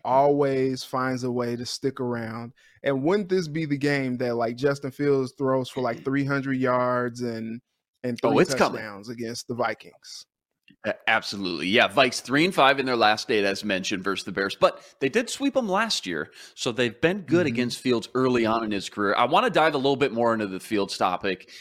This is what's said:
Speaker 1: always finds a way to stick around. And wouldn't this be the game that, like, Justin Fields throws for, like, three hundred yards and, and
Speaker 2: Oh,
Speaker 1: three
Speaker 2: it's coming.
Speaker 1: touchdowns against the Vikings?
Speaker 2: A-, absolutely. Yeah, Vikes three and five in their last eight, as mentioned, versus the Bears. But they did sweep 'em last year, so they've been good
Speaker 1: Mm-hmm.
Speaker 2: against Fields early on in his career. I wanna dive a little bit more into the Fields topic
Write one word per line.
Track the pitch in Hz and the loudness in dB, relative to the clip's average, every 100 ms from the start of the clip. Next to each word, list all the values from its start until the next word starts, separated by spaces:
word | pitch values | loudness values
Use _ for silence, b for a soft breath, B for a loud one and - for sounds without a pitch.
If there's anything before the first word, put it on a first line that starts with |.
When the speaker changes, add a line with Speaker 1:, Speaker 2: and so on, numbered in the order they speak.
Speaker 1:
always | - 127 143 143 139 135 135 131 | 2 4 6 4 2 2 0 -2
finds | - 131 131 127 | -4 -2 -2 -2
a | 127 | -2
way | 123 120 120 | -2 -2 -4
to | 120 | -6
stick | - 139 131 | -4 -4 -4
around. | 123 120 113 113 120 - b b | -4 -4 -6 -8 -12 -16 b b
And | - 139 | -2 0
wouldn't | 147 208 185 | 0 0 0
this | 190 160 | -2 -2
be | 156 156 | -4 -2
the | 143 | -2
game | 147 143 131 123 | 0 0 -2 -2
that, | 123 | -2
like, | 117 117 123 | 0 -2 0
Justin | 143 139 139 | 0 0 -6
Fields | - 143 139 127 - | -2 2 2 0 -2
throws | 135 131 127 | 0 0 -2
for, | 139 | -2
like, | 127 117 | -4 -2
three | 139 139 | 0 0
hundred | 139 139 135 131 | 0 -2 -2 0
yards | 127 123 123 123 123 120 | 2 2 2 0 -2 -4
and, | 120 113 113 117 - _ _ _ | -6 -6 -8 -12 -16 _ _ _
and | 123 117 | -6 -2
Speaker 2:
Oh, | - | 2
Speaker 1:
three | - | 4
Speaker 2:
it's | 180 | 4
coming. | 135 151 113 | 2 0 0
Speaker 1:
touchdowns | 110 98 107 | -8 -12 -12
against | 120 113 117 - | -8 -8 -8 -8
the | |
Vikings? | 120 117 107 85 - - - - _ _ _ _ _ | -2 -2 -4 -14 -20 -20 -20 -20 _ _ _ _ _
Speaker 2:
A-, | 107 - - | -6 -2 2
absolutely. | 110 - 101 95 85 87 | 2 0 -6 -4 -2 2
Yeah, | 117 98 | 4 4
Vikes | 107 131 - | 4 2 0
three | - 139 | -2 0
and | 175 | 2
five | 170 135 139 | 4 4 4
in | 131 | 0
their | 120 | 4
last | 107 107 - | 4 4 2
eight, | 110 | 2
as | 101 95 | 2 0
mentioned, | 104 95 92 101 | -2 -2 -2 -4
versus | 92 95 | -2 -4
the | - | -4
Bears. | 95 98 - | -4 -4 2
But | 180 - B _ | 0 0 B _
they | 135 | -2
did | 220 233 | 0 -2
sweep | - 277 269 | -4 -2 0
'em | 220 | 0
last | 190 220 - - | 0 0 -4 -4
year, | 80 - B B | -6 -6 B B
so | - 135 | -6 -4
they've | 113 120 - | 0 -2 2
been | 160 202 | 0 0
good | 160 170 156 | 2 2 2
Speaker 1:
Mm-hmm. | |
Speaker 2:
against | 117 117 - | 0 -2 -2
Fields | 127 117 - | 0 0 0
early | 127 131 123 110 | 0 2 4 2
on | 113 | 0
in | 110 | -2
his | 101 - | -4 -6
career. | - 101 | -2 0
I | 104 120 | 2 2
wanna | 180 247 | 2 2
dive | 160 156 | 2 2
a | 147 | 2
little | 135 135 | 0 2
bit | 139 | 0
more | 113 117 | 2 0
into | 110 101 | 2 -2
the | 92 | -6
Fields | - 104 98 - | -2 -2 -2 0
topic | 104 90 101 90 - B | 0 0 -2 -4 -10 B